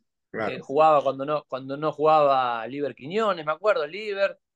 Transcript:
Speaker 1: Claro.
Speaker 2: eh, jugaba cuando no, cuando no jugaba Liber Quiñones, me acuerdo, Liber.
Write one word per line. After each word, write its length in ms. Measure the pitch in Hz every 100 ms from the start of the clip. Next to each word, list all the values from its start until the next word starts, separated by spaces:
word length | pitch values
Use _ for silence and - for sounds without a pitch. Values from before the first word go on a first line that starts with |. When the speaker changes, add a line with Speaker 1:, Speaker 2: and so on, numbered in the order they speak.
| _ _ _
Speaker 1:
Claro. 220 | 110 104
Speaker 2:
eh, 80 | 127
jugaba 420 | - 139 156 147
cuando 220 | 131 135
no, 200 | 139 147 -
cuando 300 | 131 135 143
no 120 | 156
jugaba 760 | 143 156 156 143 131 123 117 117
Liber 280 | 143 139
Quiñones, 520 | 120 135 208 220 175 151
me 60 |
acuerdo, 340 | 156 208 180 147
Liber. 520 | 190 214 196 196 - _